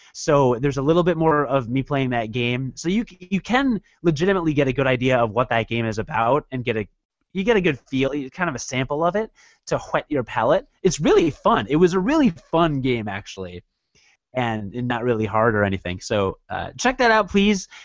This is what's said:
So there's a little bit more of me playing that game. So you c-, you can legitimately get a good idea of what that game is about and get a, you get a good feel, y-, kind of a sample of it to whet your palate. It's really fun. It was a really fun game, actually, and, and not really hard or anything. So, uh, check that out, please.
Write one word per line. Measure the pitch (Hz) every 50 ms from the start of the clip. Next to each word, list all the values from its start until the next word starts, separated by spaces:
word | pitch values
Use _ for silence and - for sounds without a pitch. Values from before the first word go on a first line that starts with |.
| - - -
So | - - - 151 143 139 127 123 113
there's | 131 143 131 135
a | 135
little | 143 165 175
bit | 175 170 175 160
more | 160 160 151 147 143 117
of | 131 139 123 110
me | 120 131
playing | 131 - 147 139 135 127
that | 123 120 117 110
game. | 110 127 120 120 123 123 135 131 117
So | - - 165
you | 185 220 233 -
c-, | 180 - 180 180
you | 196 185
can | - - 208 254 277 269 233 190 - _ _ _ -
legitimately | 170 160 135 170 190 202 190 170 160 151
get | 135 143 131
a | 127
good | 120 135
idea | 131 131 123 120 131 127 123
of | 120 113
what | 101 113 127 -
that | 120 117 113 -
game | 113 117 117 113
is | 110 110
about | 110 - - 113 117 117 131 147 147 -
and | - 127 120
get | 120 113 110
a, | 107 - _ _ _ _ _ _ _ _ -
you | 180 196
get | 208 240 214
a |
good | 180 175 147 123 _ -
feel, | - 131 135 135
y-, | 143 147 135 131
kind | - - 185 170
of | 147
a | 120
sample | - - - 160 165 143 147 147 160
of | 175 175
it | 208 220 220 _ _ _ _ _ _ _ -
to | 160 -
whet | - - - 160 - -
your | 151 139 120
palate. | - - 123 110 123 156 190 - - _ _ -
It's | 190 - -
really | 151 226 - 214 170 165
fun. | - - - 196 233 185 117 101
It | 135 156
was | 180 175 165
a | 196
really | 180 220 294 330 294 226
fun | 170 - - _ - 165 170 165 147 135
game, | 127 135 123 117 107 107
actually, | 95 98 104 - - - 95 90 87 87 - _ _ _ _ _ _ _ _ _ _ _ _ _ -
and, | 131 123 117 113 110 104 98 -
and | 123 123 123
not | 123 117 117
really | 123 120 107 110
hard | 104 101 110 110 120 110
or | 107 101
anything. | 98 95 92 - 87 90 95
So, | - - 117 107 98 95 - - _ -
uh, | 95 90 87 87 - 135
check | - 240 262 254
that | 262 233
out, | 220 220 208 180
please. | - 202 196 208 214 190 - - - - -